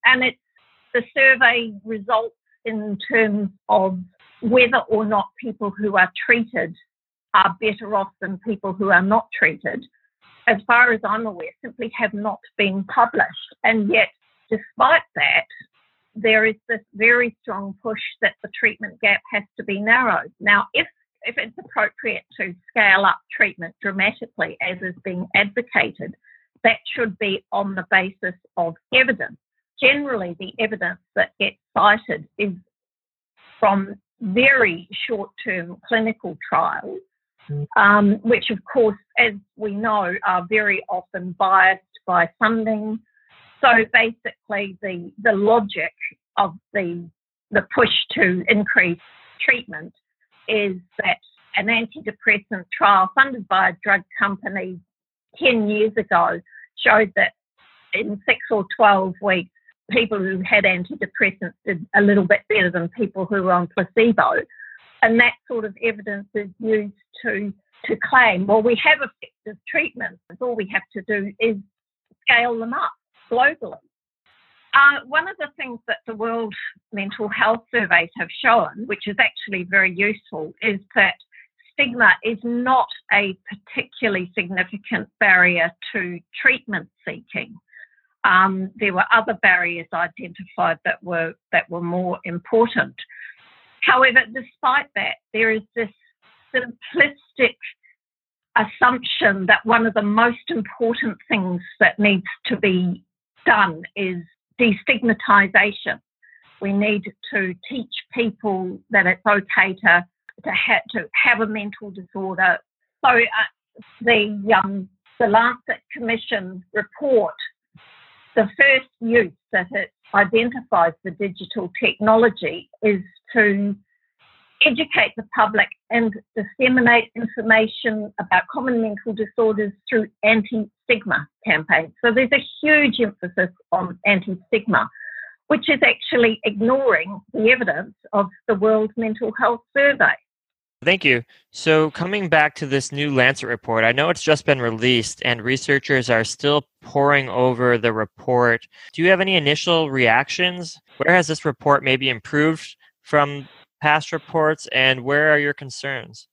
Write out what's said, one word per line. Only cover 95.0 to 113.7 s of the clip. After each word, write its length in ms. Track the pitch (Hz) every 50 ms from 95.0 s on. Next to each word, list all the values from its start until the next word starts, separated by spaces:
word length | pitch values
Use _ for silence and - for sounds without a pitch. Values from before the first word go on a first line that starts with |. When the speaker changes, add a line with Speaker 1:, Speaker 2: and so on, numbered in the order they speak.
| 208 208 - _ _ _
Speaker 1:
there 180 | - 214 226 226
is 120 | 220 220 214 _ _
this 140 | 233 226 202 _ _ _ _ _ _ _ _ _ _ _ _ -
simplistic 1000 | 254 254 240 240 _ - - - 349 285 285 285 _ _ _ _ - 254 - - _ - - - _ _ _ _ _ _ _ _ _ _ _ _ _ _ _ _
assumption 920 | - 214 202 - - 262 247 254 247 254 - - - - 214 196 196 185
that 180 | 180 208 - -
one 220 | 220 233 226 226
of 80 | 226 202
the 80 | 220
most 460 | 208 202 208 220 233 240 240 - - -
important 720 | 339 226 196 - - - - 226 240 - - 220 202 _ _ _
things 340 | 226 208 185 185 180 175 180 - - _
that 180 | 202 180 - -
needs 280 | 208 208 196 185 - - - _ _
to 100 | - 233
be 460 | 190 - 202 185 180 180 175 180 - _ _ _ _ _ _ _ _ _
done 360 | - 233 214 202 180 160 160 180 - _
is 220 | 202 196 185 185 175 165 _ _ _ _ _ _ -
destigmatization. 1400 | 247 226 196 - - - 269 226 247 233 220 - - - 202 202 196 185 190 196 196 208 202 - - - - - _ _ _ _ _ _ _ _ _ _ _ _
We 140 | 208 196 196
need 300 | 202 208 214 208 202 190 202 - _ - -
to 220 | - 208 190 185 180 180 - -
teach 240 | - 254 226 - - - - _
people 640 | - 247 240 220 - _ - 214 190 190 185 185 196 - _ _
that 160 | 214 202 185
it's 160 | 180 185 185 _
okay 460 | 220 208 202 196 - - 202 185 190
to, 320 | 185 - - 185 170 175 175 _ _ _ _ - _ - -
to 60 | 233
ha-, 320 | 185 - - - 226 - - -
to 180 | - 220 160 - -
have 260 | - - 254 240 214
a 60 | 226
mental 440 | 214 214 214 202 208 196 - 214 202
disorder. 680 | 185 196 180 _ _ 190 190 190 185 175 190 180 - - _ _ _ _ _ _ _ _
So, 80 | - 262
uh, 720 | 247 233 233 - - 220 214 - _ _ _ _